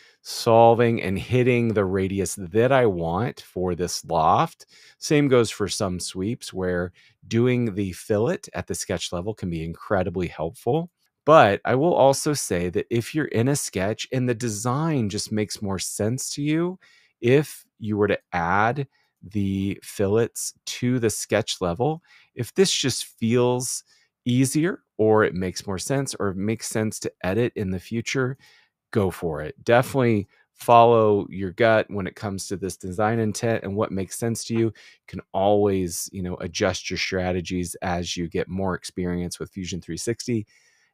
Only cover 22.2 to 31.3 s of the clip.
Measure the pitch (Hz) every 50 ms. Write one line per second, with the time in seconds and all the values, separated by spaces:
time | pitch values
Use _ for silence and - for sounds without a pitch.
22.2 | _ _ _ - 120 - - - 190 180 - - - 135 - - - - - -
23.2 | 117 113 120 123 123 123 123 123 127 123 - - - _ _ _ _ _ _ _
24.2 | - 123 123 127 135 131 - 156 151 180 240 - _ _ _ - 107 110 107 107
25.2 | 107 - - 90 92 92 87 - - 101 95 90 - - 139 139 139 131 - -
26.2 | - 101 90 95 95 107 113 110 - - - 113 110 110 - - - - - _
27.2 | - 90 95 110 123 120 - - 104 92 92 92 - - 113 117 113 - - 139
28.2 | 131 123 135 - _ - _ _ _ _ _ _ _ _ - 117 101 92 82 -
29.2 | - 85 78 73 76 78 - _ - - 117 120 123 - - 139 127 120 113 104
30.2 | 92 - _ _ _ _ _ - - - 120 117 117 117 120 113 110 107 104 101
31.2 | 92 -